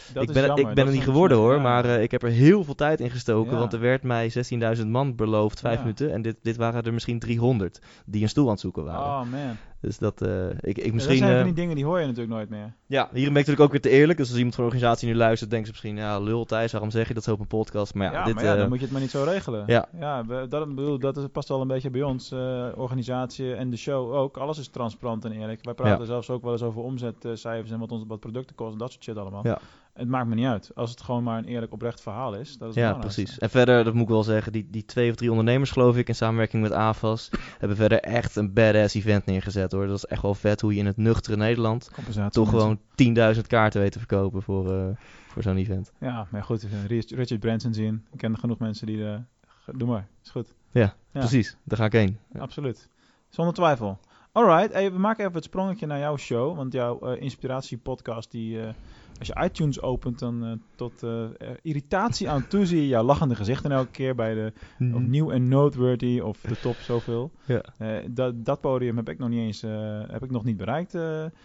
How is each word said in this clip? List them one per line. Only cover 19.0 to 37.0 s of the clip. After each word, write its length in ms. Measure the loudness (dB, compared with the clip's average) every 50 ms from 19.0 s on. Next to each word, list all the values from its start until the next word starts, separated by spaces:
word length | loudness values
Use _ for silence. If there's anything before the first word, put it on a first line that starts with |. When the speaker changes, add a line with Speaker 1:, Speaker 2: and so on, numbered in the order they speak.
Speaker 1:
niet 100 | -4 -2
zo 140 | -2 -2 0
regelen. 380 | 0 -2 -2 -4 -6 -6 -4 0
Speaker 2:
Ja. 220 | 2 2 2 2 0 -6 -10
Speaker 1:
Ja, 240 | -8 -6 -6 -6 -6
we, 200 | -6 -8 -8 -6 -6
dat, 200 | -6 -6 -6 -6 -6
bedoel, 240 | -4 -4 -2 -2 -2
dat 180 | -2 -2 -2
is, 80 | -4 -8 -6
past 160 | -8 -8 -6 -4
wel 120 | -4 -4
een 60 | -2 -2
beetje 220 | -4 -4 -4 -4
bij 120 | -4 -4
ons, 280 | -2 -2 -4 -6 -8 -8
eh, 340 | -8 -6 -6 -4 -4 -6 -6 -8 -8
organisatie 800 | -8 -6 -6 -4 -4 -4 -4 -4 -4 -6 -6 -8 -8 -6 -6 -6
en 160 | -6 -6 -6
de 60 | -6
show 360 | -6 -4 -4 -4 -2 -4 -2 -2
ook. 220 | -2 -2 -2 -4
Alles 220 | -6 -8 -6 -6 -8
is 100 | -12 -12
transparant 560 | -8 -6 -6 -6 -6 -8 -8 -6 -6 -6 -6
en 80 | -8
eerlijk. 320 | -8 -8 -8 -8 -10 -10 -10
Wij 100 | -12 -6
praten 240 | 0 2 2 2 2
Speaker 2:
Ja. 60 | 0
Speaker 1:
zelfs 260 | -4 -6 -6 -4 -6
ook 120 | -8 -6
wel 100 | -4 -4
eens 100 | -4 -2
over 200 | -4 -6 -6 -6
omzetcijfers 880 | -8 -8 -8 -6 -6 -8 -8 -8 -10 -10 -10 -8 -8 -8 -8 -8 -8 -8
en 80 | -8 -8
wat 140 | -8 -8
onze, 140 | -8 -10 -8
wat 140 | -10 -12 -12
producten 340 | -12 -10 -10 -10 -10 -12 -12
kosten, 220 | -10 -10 -10 -8 -8
dat 140 | -10 -10
soort 120 | -12 -14 -14
shit 120 | -12 -10
allemaal. 300 | -10 -10 -10 -8 -4 -2
Speaker 2:
Ja. 120 | -2 -2 -2 -6 -14 -20 _ _ _
Speaker 1:
Het 160 | _ -8 -6 -4
maakt 200 | -2 -2 -2 0
me 60 | 0
niet 120 | 0 0
uit. 240 | 0 0 -2 -6 -10 -8
Als 160 | -8 -8 -8
het 100 | -8 -12
gewoon 220 | -8 -6 -4 -2
maar 160 | -2 -4 -4 -6
een 60 | -6
eerlijk, 280 | -8 -8 -8 -8 -10
oprecht 280 | -8 -8 -8 -8 -8 -8
verhaal 340 | -12 -12 -10 -8 -8 -8 -8
is, 240 | -8 -12 -14 -14 -14
dat 100 | -14 -4
is 60 | 0
het 0 |
Speaker 2:
Ja, 60 | 2
Speaker 1:
belangrijkste. 400 | 2 2 2 -2 -4 -6 -4 -4
Speaker 2:
precies. 160 | -4 -4 -4 -4
En 120 | -4 2
verder, 340 | 4 6 8 8 8 6 6
dat 80 | 4 2
moet 80 | 2
ik 60 | 2 4
wel 140 | 2 2
zeggen, 300 | 2 2 0 0 0 -2
die, 160 | -6 -6 -6 -6
die 140 | -10 -10 -10
twee 260 | -4 -2 0 2 2
of 60 | 0
drie 140 | 0 0 2
ondernemers, 400 | 2 4 4 4 4 2 2 2
geloof 260 | 4 6 6 6 6
ik, 120 | 4 2 0
in 60 | -2
samenwerking 480 | -2 0 0 2 2 0 2 2 0
met 100 | 0 2
avas, 580 | 2 2 2 2 0 0